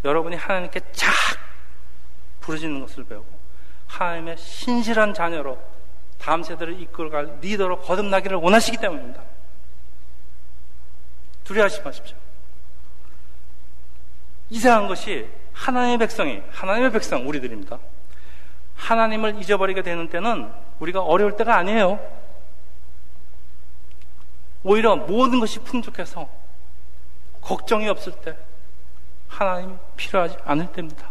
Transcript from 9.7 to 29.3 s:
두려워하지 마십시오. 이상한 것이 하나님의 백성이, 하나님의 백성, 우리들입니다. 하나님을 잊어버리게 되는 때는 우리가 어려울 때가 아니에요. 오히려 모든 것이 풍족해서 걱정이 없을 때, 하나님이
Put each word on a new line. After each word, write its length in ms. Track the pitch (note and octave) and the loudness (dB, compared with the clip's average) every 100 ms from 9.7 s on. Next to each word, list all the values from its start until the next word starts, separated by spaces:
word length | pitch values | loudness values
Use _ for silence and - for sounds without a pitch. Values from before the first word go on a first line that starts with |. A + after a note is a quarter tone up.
| - - - - - - - - - - - - - - - - - | 0 0 0 -2 -2 0 0 0 0 0 0 0 0 0 0 0 -2
두려워하지 380 | - G3 G3+ - | 0 2 2 2
마십시오. 340 | C#3 - - - - - - - - - - - - - - - - - - - - - - - - - - | 0 0 -2 -2 0 0 0 0 0 0 0 0 0 0 0 0 -2 0 0 0 0 0 0 0 0 0 0
이상한 380 | A3+ B3+ A3+ G3+ | 2 4 4 4
것이 380 | F3+ A3 D#3 - - - - | 0 0 -2 -2 -2 -2 0
하나님의 400 | - B3 B3 A#3+ | 0 2 2 2
백성이, 420 | A3+ - D#3 G2+ - | 0 0 0 -2 -2
하나님의 420 | - F#3+ G#3+ B3+ | -2 0 2 2
백성, 360 | G#3+ - C#3+ B2+ | 2 0 0 0
우리들입니다. 500 | D3 B2+ A2 F#2 A#2+ - - - - - - - - - - | -2 -2 -2 -2 -2 -2 -2 -2 -2 -2 -2 -2 -2 -2 -2
하나님을 640 | - A3+ A3+ G#3+ G#3+ G3+ | 0 2 2 2 0 0
잊어버리게 420 | F#3+ G3+ F#3+ F#3+ | 0 2 2 0
되는 260 | F#3 E3+ E3 | -2 -2 -2
때는 420 | F3 A3 G3+ A2 - - - | 0 0 0 -2 -2 -2 -2
우리가 240 | D#3 F#3+ | 0 0
어려울 340 | F3 F3 G#3 G3+ | 2 4 4 2
때가 200 | A3+ G#3 | 2 2
아니에요. 420 | F3+ A3 F#3 G#3 - - - - - - - - - - - - - - - - - - - - - - - - - - | 4 2 2 2 -2 -2 -2 -2 -2 -2 -2 -2 -2 0 0 0 0 0 0 0 -2 -2 -2 -2 -2 -2 -2 -2 -2 0
오히려 340 | F#3 G#3+ A3 E3+ | 4 6 6 4
모든 440 | B2+ G#3+ B3+ B3 | 2 2 4 4
것이 180 | G#3+ - | 2 0
풍족해서 680 | - B3 A3+ - E3+ - D3 - - - - - - - - - - - | 0 0 0 -2 -2 -2 -2 -2 -2 0 0 0 -2 -2 -2 -2 -2 -2
걱정이 480 | - F#3 - A3 G#3+ | -2 -2 0 0 2
없을 240 | F#3+ F#3 | 0 0
때, 240 | - - D#3+ - - - - - - - - | -2 -2 -2 -2 -2 0 0 0 -2 -2 -2
하나님이 480 | - | -2